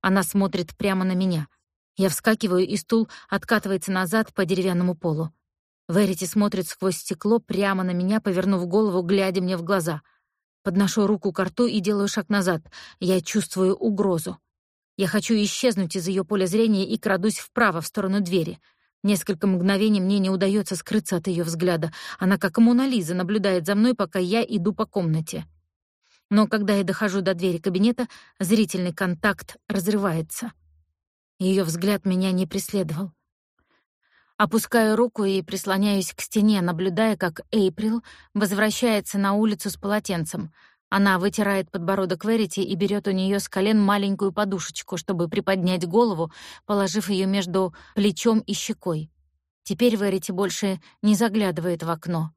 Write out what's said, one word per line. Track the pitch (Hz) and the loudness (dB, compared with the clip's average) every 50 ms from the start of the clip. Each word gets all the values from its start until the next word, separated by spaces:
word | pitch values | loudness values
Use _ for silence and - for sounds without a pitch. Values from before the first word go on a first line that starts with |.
Она | - 190 190 196 | 0 2 2 2
смотрит | 180 - - 202 196 190 - 180 175 - - | 0 0 0 0 0 0 -2 -4 -6 -6 -6
прямо | _ - 202 190 190 185 | _ -2 0 0 0 0
на | 185 185 | 0 0
меня. | 180 190 185 175 160 147 _ _ _ _ _ _ _ _ _ _ | 0 0 0 0 -2 -4 _ _ _ _ _ _ _ _ _ _
Я | - 190 190 | 0 0 0
вскакиваю, | 156 - - 226 220 220 - 190 180 180 185 | 0 0 2 2 2 2 0 0 2 2 0
и | - 208 | 0 -2
стул | - - - 233 226 220 - - - - | -6 -2 0 0 0 0 -2 -6 -20 -10
откатывается | _ 196 196 - - 226 208 - 196 196 185 - - | _ -6 -6 0 0 0 0 0 -2 -4 -4 -2 -2
назад | 190 185 190 170 208 220 220 - _ | -2 -2 -2 0 0 0 -2 -2 _
по | - 190 | -4 -2
деревянному | 156 190 185 180 190 180 175 180 180 175 | 0 0 0 0 0 0 0 0 0 -2
полу. | 160 - 170 156 151 160 160 _ _ _ _ _ _ _ _ _ _ _ | -2 -2 -2 -2 -2 -4 -6 _ _ _ _ _ _ _ _ _ _ _
Верити | - 170 196 208 190 190 165 185 | -2 2 2 2 2 0 -4 -6
смотрит | 170 - 214 202 202 - 185 185 | -2 0 2 2 2 0 -2 -4
сквозь | - - _ 185 190 175 | -6 -8 _ -2 -2 -2
стекло | - - - 180 - - 208 226 233 | -4 -6 -8 -8 -4 0 0 0 0
прямо | - _ - 185 202 196 196 185 185 | 0 _ -2 0 0 0 0 0 -2
на | 185 | -2
меня, | 180 175 180 185 214 220 | -2 -2 0 0 0 0
повернув | - 208 185 180 185 196 196 180 175 | 0 0 0 0 2 2 0 0 0
голову, | 175 175 214 220 208 175 185 | 0 2 2 2 2 0 0
глядя | 175 170 202 196 196 190 180 190 | 0 2 2 2 2 0 0 0
мне | 180 180 185 | 0 0 -2
в | 170 170 | -4 -2
глаза. | 165 202 190 160 165 156 151 _ _ _ _ _ _ _ _ _ _ _ _ _ | 0 0 0 0 -2 -4 -6 _ _ _ _ _ _ _ _ _ _ _ _ _
Подношу | 202 170 196 202 185 - 220 208 | -2 2 2 2 2 2 2 2
руку | 196 214 196 - 202 | 2 2 0 0 -4
ко | 170 - 190 | -2 -2 -2
рту | 185 - - 247 | -2 0 0 0
и | 233 - 214 | 0 0 0
делаю | 175 202 208 202 202 | 0 0 0 0 0
шаг | 202 - 220 196 _ | -2 -2 -4 -2 _
назад. | 208 202 185 185 180 160 - - - - - - - _ | 0 0 2 0 0 -2 -4 -12 -20 -20 -20 -20 -12 _
Я | 190 180 185 185 | 0 0 0 0
чувствую | 165 - - 214 - - - 185 190 185 196 | 0 0 -2 -2 -2 -2 -2 0 2 2 2
угрозу. | - - 226 208 185 208 196 180 165 - 185 185 - _ _ _ _ _ _ _ _ _ _ _ | 2 0 -2 0 0 0 0 0 -2 -2 -6 -10 -12 _ _ _ _ _ _ _ _ _ _ _
Я | - 196 | -4 -2
хочу | 175 - 214 - - 226 | 0 0 -2 0 2 2
исчезнуть | 214 208 196 - - - 254 220 196 190 160 - | 2 2 0 -2 0 0 0 2 0 -2 -2 -4
из | 190 165 | -4 -4
её | 190 190 190 185 | -2 -2 -2 -2
поля | _ 214 202 190 | _ 0 0 0
зрения | 175 180 220 226 226 214 190 196 | 2 2 2 4 4 2 2 0
и | - 220 220 | -2 -4 -4
крадусь | - 220 190 185 180 214 190 - | -2 -2 -2 0 0 -2 -2 -2
вправо, | - - _ - 233 208 160 165 | -10 -8 _ 0 2 2 0 -2
в | 160 | -8
сторону | - _ 214 196 190 190 208 | -6 _ -4 -2 0 0 -2
двери. | 196 170 185 180 160 - 175 - _ _ _ _ _ _ _ _ | 0 0 0 0 0 -2 -6 -12 _ _ _ _ _ _ _ _
Несколько | - 202 208 180 - - 196 160 - | 0 0 0 0 0 -4 -4 0 0
мгновений | 196 190 175 175 190 196 190 214 220 208 196 | 0 2 2 2 2 2 2 4 2 2 2
мне | 185 190 202 202 | 2 2 2 2
не | 190 185 | 2 0
удаётся | 190 185 196 196 196 214 190 - 190 | 0 2 2 2 2 0 0 -2 -6
скрыться | 170 - - - 214 - - 190 | -8 -4 -2 -2 -2 0 0 -4
от | 175 160 | -2 -2
её | 196 180 170 170 | -2 -2 -2 -2
взгляда. | 165 170 160 175 180 175 165 156 165 - - - - - - | -2 -2 0 0 0 2 0 -2 -4 -6 -10 -16 -16 -8 -2
Она, | 190 185 202 | 2 2 2
как | - - 196 - - | 2 0 0 4 6
Мона | 226 233 240 240 269 | 6 6 6 4 2
Лиза, | 277 254 220 170 156 180 | 2 0 0 0 0 -2
наблюдает | 180 185 175 208 220 185 202 190 180 160 | -2 -2 0 -2 0 2 2 2 2 0
за | 180 202 | 0 2
мной, | 202 220 247 247 | 4 4 2 2
пока | - 202 160 - 196 | 0 -2 -2 -2 -2
я | 180 175 208 233 220 | 0 0 0 0 0
иду | - 233 196 170 208 | 0 -2 0 0 0
по | 202 - 220 | -2 -2 -6
комнате. | - - 208 175 165 156 160 160 - - 160 160 - _ _ _ _ _ _ _ _ _ _ _ _ _ _ _ _ | -4 -2 -2 0 0 0 0 -2 -4 -8 -10 -10 -12 _ _ _ _ _ _ _ _ _ _ _ _ _ _ _ _
Но | 208 208 214 | 4 4 4
когда | 214 220 214 208 196 208 | 4 2 -2 0 2 2
я | 202 196 | 2 0
дохожу | 175 190 - 220 202 180 202 | -2 -2 -2 -2 -2 -2 0
до | 180 190 190 | 0 0 0
двери | 170 180 185 170 | 0 0 -2 -2
кабинета, | 165 - 202 175 185 202 233 240 - 247 - - - - - _ _ | 0 -2 -2 0 2 2 2 2 0 -4 -6 -8 -20 -20 -20 _ _
зрительный | 190 170 220 220 214 - - 185 180 180 160 | 0 2 4 4 4 0 0 -4 -4 -4 -2
контакт | - 190 180 180 156 - 208 190 - - - - - _ | -2 -2 -2 -2 0 0 -2 -2 -2 -8 -20 -20 -20 _
разрывается. | _ - - 165 202 208 208 196 196 165 165 160 160 - - - 233 - _ _ _ _ _ _ _ _ _ _ _ _ _ _ _ _ _ | _ -4 -2 0 0 0 2 0 0 -2 -2 -4 -6 -8 -10 -10 -10 -12 _ _ _ _ _ _ _ _ _ _ _ _ _ _ _ _ _
Её | 185 190 190 196 185 | 0 2 2 2 2
взгляд | 165 160 170 175 202 202 190 _ | 0 -2 -2 0 0 0 0 _
меня | 196 185 185 185 190 | 0 2 2 2 2
не | 185 185 185 | 2 0 0
преследовал. | 170 - 196 - - - 196 185 156 156 156 196 175 _ _ _ _ _ _ _ _ _ _ _ _ _ _ _ _ _ _ _ _ _ _ _ _ _ | -2 -4 -6 -6 -2 -2 -2 -2 -2 -4 -6 -6 -8 _ _ _ _ _ _ _ _ _ _ _ _ _ _ _ _ _ _ _ _ _ _ _ _ _
Опускаю | - 214 - 220 226 - - - 233 220 214 214 | -2 -2 2 2 -2 -2 2 2 2 4 4 4
руку | 220 240 240 _ - 208 | 2 2 0 _ -2 0
и | 196 196 190 | 0 0 0
прислоняюсь | 165 - 190 185 - 196 190 190 202 208 202 196 180 - - | -2 -4 -8 -6 -4 -2 0 0 2 2 2 0 -2 -4 -8
к | - | -12
стене, | - - - 214 202 214 208 196 | -12 -4 0 2 4 4 4 2
наблюдая, | 175 175 180 160 190 190 170 208 220 220 208 | 2 0 -2 -2 -2 -2 0 0 0 0 0
как | 165 190 175 160 - - _ | 0 -2 -4 -4 -6 -10 _
Эйприл | - 220 196 190 160 - 214 220 226 233 _ - - - - _ _ | 0 2 2 2 0 -2 -4 -2 -2 -4 _ -10 -20 -20 -20 _ _
возвращается | 208 214 185 202 196 220 214 214 - 247 240 220 208 - - - | -2 0 0 2 2 0 0 0 0 0 2 2 0 -2 -2 -2
на | 196 196 196 202 | 0 0 2 2
улицу | 208 220 220 208 - - 208 | 2 2 0 0 -2 -6 -10
с | 175 | -8
полотенцем. | - - 196 208 214 214 - 190 170 160 160 - 170 - 160 _ _ _ _ _ _ _ _ 190 | -6 -4 -2 -2 -2 -2 -2 -4 -4 -4 -6 -6 -10 -10 -10 _ _ _ _ _ _ _ _ 0
Она | 196 196 196 190 | 2 4 4 4
вытирает | 180 180 202 - - 208 202 202 190 185 - | 4 2 0 0 0 0 2 2 0 -2 -4
подбородок | - 185 170 165 196 196 190 180 180 165 - | -6 -4 -2 0 0 0 0 -2 -2 -2 0
Верити | 214 226 220 214 170 - 196 | 0 2 2 0 0 -2 -4
и | 190 185 190 | -4 -2 -2
берёт | 165 202 185 202 208 - | -2 0 0 0 -2 -2
у | 202 | -2
неё | 190 185 185 190 202 202 | 0 0 0 0 0 -2
с | - - | -2 -4
колен | - 190 196 208 220 214 | -2 0 2 4 4 4
маленькую | 202 196 202 202 196 202 196 - 202 196 | 4 4 2 2 0 -2 -2 0 -2 -2
подушечку, | 175 208 208 196 196 180 - - - - - - 190 | 0 0 -2 -2 -2 -6 -6 -8 -12 -14 -10 -8 -10
чтобы | 170 - - 190 165 175 | -8 -4 -4 -2 -2 -2
приподнять | 165 - 202 196 - 196 190 170 180 185 180 170 | -2 -2 -4 0 0 0 0 2 0 0 0 -2
голову, | 170 170 226 240 226 190 156 165 160 - - - - - - _ | 0 2 2 2 2 0 -2 -4 -6 -8 -18 -20 -20 -20 -20 _
положив | - 214 202 196 185 160 214 196 190 | -2 0 0 0 0 -2 -4 -2 0
её | 202 185 190 | 0 0 0
между | 190 196 202 180 180 175 190 190 180 - - - - _ | 0 0 0 0 0 0 0 0 0 -4 -10 -20 -8 _
плечом | 214 202 208 170 - - 233 220 220 | 0 0 0 0 2 0 2 2 2
и | 220 - 208 | 0 -2 -6
щекой. | - - - 220 _ - 185 165 156 156 - _ _ _ _ _ _ _ _ _ _ _ | -6 -4 -8 -8 _ -4 -4 -4 -4 -6 -10 _ _ _ _ _ _ _ _ _ _ _
Теперь | - 196 156 240 247 220 | -8 -2 2 4 2 4
Верити | 202 208 202 190 190 - - | 2 0 0 0 -2 -4 -4
больше | 185 175 202 185 165 - 214 196 190 170 _ - _ _ | -4 -2 -2 -2 -2 -2 -2 -4 -4 -4 _ -20 _ _
не | - 208 214 | 2 2 4
заглядывает | 185 233 220 190 220 208 185 165 156 165 180 170 165 | 4 2 2 2 0 0 0 -2 -2 -2 -4 -4 -4
в | 165 165 | -2 -4
окно. | 165 160 - - 175 160 160 156 _ | -4 -4 -4 -4 -2 -2 -4 -4 _